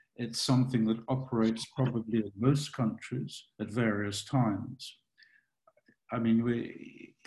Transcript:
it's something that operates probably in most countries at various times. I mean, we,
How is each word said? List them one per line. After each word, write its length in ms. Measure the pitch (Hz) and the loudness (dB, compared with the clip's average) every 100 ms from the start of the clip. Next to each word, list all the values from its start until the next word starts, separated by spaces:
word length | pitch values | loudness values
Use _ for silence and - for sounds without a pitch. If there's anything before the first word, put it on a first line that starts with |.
| _ - | _ -10
it's 240 | 117 - | -6 -4
something 440 | - 127 123 113 110 | 2 4 4 2 2
that 120 | 113 - | 0 -2
operates 560 | 131 135 117 113 113 - | -4 0 2 2 2 -6
probably 440 | - 117 117 110 113 | -2 0 0 0 -2
in 140 | 101 98 | -2 2
most 360 | 127 147 - | 2 4 0
countries 720 | - 113 - - 127 - - - - | -2 -2 -2 -6 -6 -6 -10 -16 -8
at 100 | 104 | -6
various 520 | 113 113 101 101 104 | 0 0 0 -2 -6
times. 760 | - 131 113 95 - - - - _ _ - _ _ _ _ _ _ _ - | 0 2 2 0 -6 -12 -16 -18 _ _ -20 _ _ _ _ _ _ _ -8
I 60 | 120 | -2
mean, 240 | 113 113 | 4 4
we, 720 | 120 117 - - - - - _ | 4 0 -4 -10 -16 -18 -20 _